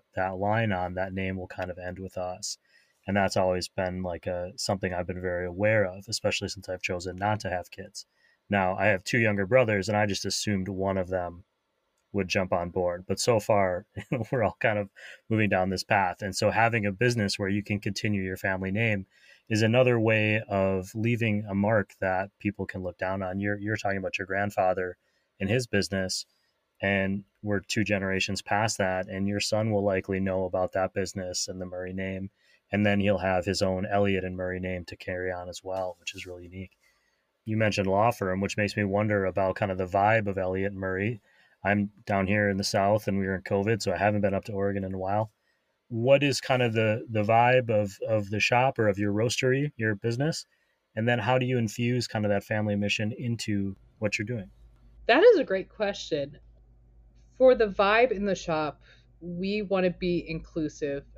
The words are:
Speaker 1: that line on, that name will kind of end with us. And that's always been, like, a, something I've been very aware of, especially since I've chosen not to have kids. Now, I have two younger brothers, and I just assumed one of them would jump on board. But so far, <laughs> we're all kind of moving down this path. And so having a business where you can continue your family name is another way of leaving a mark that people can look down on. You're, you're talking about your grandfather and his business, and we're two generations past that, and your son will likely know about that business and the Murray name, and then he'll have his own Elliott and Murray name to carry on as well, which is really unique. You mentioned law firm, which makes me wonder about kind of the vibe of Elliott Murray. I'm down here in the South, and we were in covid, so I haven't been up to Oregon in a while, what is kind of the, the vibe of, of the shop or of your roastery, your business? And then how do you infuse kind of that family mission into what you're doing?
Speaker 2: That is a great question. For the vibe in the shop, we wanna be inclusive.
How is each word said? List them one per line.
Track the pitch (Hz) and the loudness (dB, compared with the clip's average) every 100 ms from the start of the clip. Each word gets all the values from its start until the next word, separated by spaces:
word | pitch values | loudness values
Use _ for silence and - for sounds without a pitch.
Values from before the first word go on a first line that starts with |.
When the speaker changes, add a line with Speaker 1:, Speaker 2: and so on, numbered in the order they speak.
| _ - | _ -6
Speaker 1:
that | 92 92 | -4 -2
line | 101 110 113 | -2 0 0
on, | 92 90 90 | -2 -4 -4
that | 95 | -6
name | 95 95 95 | -4 -4 -6
will | 90 | -8
kind | - 90 | -8 -10
of | 90 | -8
end | 90 90 | -10 -10
with | 92 - | -10 -8
us. | 90 92 - - _ _ _ _ - | -8 -8 -10 -12 _ _ _ _ -2
And | 101 | 0
that's | 95 107 | 2 2
always | 92 90 87 | 2 0 -2
been, | - 92 92 | -4 -4 -4
like, | 92 85 95 | -6 -6 -6
a, | 90 90 - | -6 -6 -6
something | - 98 95 | -4 -2 -2
I've | 90 92 | -4 -4
been | 90 | -6
very | 90 87 90 | -4 -4 -4
aware | 87 104 110 92 | 0 2 4 2
of, | 95 98 | -4 -10
especially | 107 101 - 98 | -4 -2 -2 -4
since | 98 - | -8 -8
I've | 92 | -6
chosen | - 90 92 90 | -4 -6 -6 -2
not | 101 107 | 0 0
to | 95 | -2
have | 90 - | -6 -6
kids. | - 95 - - _ _ _ - | -14 -16 -16 -20 _ _ _ -2
Now, | 101 92 98 | 2 2 2
I | 98 | 2
have | 95 | 2
two | - 127 | 0 0
younger | 110 101 95 | 2 0 4
brothers, | 127 113 101 92 | 4 4 2 2
and | 104 | 2
I | 104 | 2
just | 95 98 | 0 -4
assumed | - - 101 95 | -4 -2 -2 -2
one | 95 98 98 | -2 -2 0
of | 90 | -2
them | 92 87 87 - _ _ _ _ _ _ | -4 -4 -10 -20 _ _ _ _ _ _
would | 101 92 | -4 -2
jump | 104 92 | -2 0
on | 92 87 | -2 -2
board. | 95 87 87 92 | -2 -2 -2 -4
But | 98 | -2
so | - 113 | 2 2
far, | - 104 95 90 - - - | 2 2 2 0 -6 -14 -6
<laughs> | 131 110 | -6 -2
we're | 135 | 0
all | 101 - | 0 0
kind | 117 104 | 0 0
of | 101 - - - - | -4 -10 -20 -20 -2
moving | 110 104 | 2 4
down | 95 92 | 2 2
this | 92 - | -2 2
path. | 104 92 87 | 2 2 -2
And | 101 90 | -6 0
so | 107 | 2
having | 98 117 113 101 | 4 4 2 0
a | |
business | 95 123 120 101 - | 2 2 2 0 0
where | 98 | -2
you | 101 | -2
can | 101 104 | -2 -4
continue | 110 98 110 101 | -4 -4 -2 -2
your | 95 92 | -2 -4
family | 101 95 95 | -2 -2 -2
name | 98 113 104 95 _ - - - | 0 0 0 -6 _ -20 -20 -2
is | 110 | 2
another | 110 120 127 117 | 4 6 4 4
way | 110 110 107 107 107 | 4 4 2 0 0
of | 98 95 95 92 | 0 2 0 -4
leaving | 113 113 120 113 104 104 | -4 0 0 0 0 -2
a | 98 | 0
mark | 101 110 98 _ | 2 2 0 _
that | 95 92 101 _ | -2 -2 -4 _
people | 104 98 95 | -6 -4 -6
can | 95 | -8
look | 90 - | -8 -6
down | 92 98 | -4 -4
on. | 92 98 | -4 -2
You're, | 101 104 | -2 -2
you're | 104 110 | -4 -4
talking | 101 98 | -2 -4
about | 92 - | -4 -6
your | 95 | -4
grandfather | 95 101 101 92 92 92 - _ _ _ _ | -2 -2 0 2 0 -4 -8 _ _ _ _
and | 98 | 0
his | 123 123 | 0 0
business, | 101 92 95 95 - - _ _ _ _ _ | -2 0 -2 -4 -6 -10 _ _ _ _ _
and | 98 98 98 101 - _ | 0 0 0 -4 -8 _
we're | 104 101 | -4 -4
two | - - 101 | -2 -2 0
generations | 101 95 95 - 95 | 0 0 -2 -2 -4
past | - 104 110 - | -2 0 0 0
that, | 95 92 95 | 0 -2 -4
and | 98 98 | -4 -2
your | 101 | -2
son | - 107 110 | -2 0 2
will | 104 | 2
likely | 101 95 - 95 | 2 0 0 -2
know | 95 92 | 0 -2
about | 92 92 90 | -2 -2 -2
that | 95 92 | -2 -2
business | - 95 98 92 90 - | -2 -6 -6 -6 -6 -6
and | 92 | -8
the | 90 | -8
Murray | 90 92 | -8 -8
name, | 95 95 95 98 - _ _ _ | -6 -6 -6 -8 -12 _ _ _
and | 101 104 | 2 4
then | 101 | 4
he'll | 98 95 | 4 2
have | 92 92 95 | 2 2 0
his | 90 | 0
own | 95 92 92 | 0 0 0
Elliott | 101 101 95 92 | 2 2 2 -2
and | 92 | -4
Murray | 92 92 | -4 -4
name | 92 90 87 | -4 -6 -8
to | - | -12
carry | - 92 92 | -8 -4 -4
on | 90 90 | -6 -8
as | 87 | -12
well, | 95 95 92 87 | -8 -6 -6 -8
which | - | -14
is | 98 90 | -14 -14
really | 90 | -14
unique. | 87 92 92 _ _ _ _ _ _ _ - | -14 -14 -14 _ _ _ _ _ _ _ -4
You | 107 | 2
mentioned | 107 101 95 | 2 2 2
law | 98 117 | 4 4
firm, | - 95 92 | 2 -2 0
which | 98 - | -2 0
makes | 101 - | 0 0
me | |
wonder | 101 101 107 104 95 | 0 2 2 2 0
about | 90 95 92 | 0 0 0
kind | 101 | -2
of | 92 | -2
the | 92 | 0
vibe | 98 101 113 101 | 2 4 4 2
of | 95 | -2
Elliott | 92 95 98 | -2 -2 -2
Murray. | 98 95 92 101 117 - _ _ _ | -4 -4 -2 -2 -4 -12 _ _ _
I'm | 95 104 101 - - | 0 2 0 -6 -2
down | 98 95 | 0 2
here | 104 104 | 2 2
in | 98 | 0
the | |
South, | 101 107 98 107 104 | 0 2 4 2 0
and | 98 | -2
we | 95 | -2
were | 95 | -4
in | |
covid, | - 101 101 110 | -2 0 0 0
so | - | 0
I | 87 | 0
haven't | 101 104 | 2 2
been | 101 | 0
up | 98 - | 0 -4
to | |
Oregon | 98 101 98 | -4 -2 -2
in | 95 | -4
a | 95 | -6
while, | 92 104 110 _ _ _ _ _ _ | -2 -2 -2 _ _ _ _ _ _
what | 113 120 139 | -2 4 6
is | 143 123 | 4 0
kind | - 127 | 0 2
of | 120 | 2
the, | 113 110 107 - | 2 2 0 -2
the | 110 | 0
vibe | 104 113 120 127 117 | 4 6 6 4 4
of, | 107 101 - 123 | 0 0 -4 -2
of | 110 101 | 0 0
the | 104 | -2
shop | - 120 131 131 | 2 2 2 2
or | 107 | 2
of | 98 | 2
your | 104 | 0
roastery, | 101 117 - 131 135 147 - | 0 0 0 0 0 -2 -2
your | 110 | -2
business? | 107 117 117 151 - - _ _ _ _ 110 | -2 -2 -2 -2 -4 -10 _ _ _ _ -2
And | 117 | 0
then | 120 | 2
how | 107 127 | 2 2
do | 123 | 2
you | 127 | 0
infuse | 110 - 120 123 113 | 0 0 0 0 -2
kind | 110 | -2
of | 104 | 0
that | 101 - | 0 0
family | 107 107 101 | -2 0 0
mission | 101 - 107 123 | 0 -2 -4 -4
into | 120 117 - 101 98 95 - _ | -6 -4 -4 -2 -4 -8 -16 _
what | 107 - | -4 -4
you're | 104 | -6
doing? | - 190 - - _ - - - | -8 -10 -18 -20 _ -20 -4 2
Speaker 2:
That | 254 | 6
is | 453 392 | 8 6
a | |
great | - 190 180 | 2 -4 -6
question. | - 202 202 - 151 143 - - - _ _ _ - - _ - - | -4 -4 -4 -6 -4 -4 -10 -20 -20 _ _ _ -20 -20 _ -18 4
For | 254 240 | 6 8
the | 214 | 4
vibe | 190 196 220 254 | 4 4 6 4
in | 190 202 | 2 -2
the | 180 | -2
shop, | - 156 151 - - - _ _ | -2 -2 -2 -6 -18 -20 _ _
we | 170 170 190 208 | -10 -6 -2 -2
wanna | 190 190 180 | 0 2 2
be | 175 180 170 - | 0 -2 -2 -2
inclusive. | 160 - 170 151 - 147 139 - | -8 -8 -6 -4 -4 -6 -6 -10